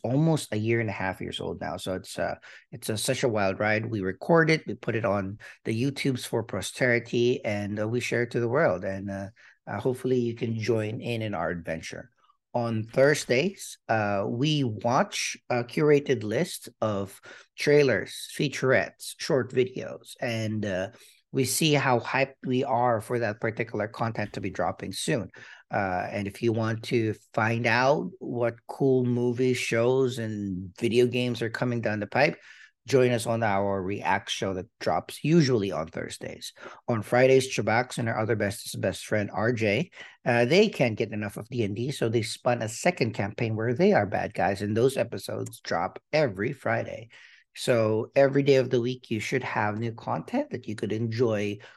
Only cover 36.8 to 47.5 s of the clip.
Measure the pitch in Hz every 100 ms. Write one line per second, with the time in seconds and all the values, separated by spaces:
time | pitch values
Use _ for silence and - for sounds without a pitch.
36.8 | - 117 104 123 131 131 131 - 107 110
37.8 | 127 - 120 117 110 110 101 - - 113
38.8 | 107 90 - 107 101 - 110 117 110 107
39.8 | 180 - - - - 120 120 180 220 -
40.8 | 127 107 110 104 104 - - 123 101 104
41.8 | 131 139 120 117 110 - 127 120 110 -
42.8 | 175 180 117 - 101 - 113 107 117 120
43.8 | 190 165 101 98 92 - 92 98 104 107
44.8 | 131 131 117 104 - 107 107 113 - 85
45.8 | 92 - _ 151 143 92 117 143 113 113
46.8 | - - 117 - - - _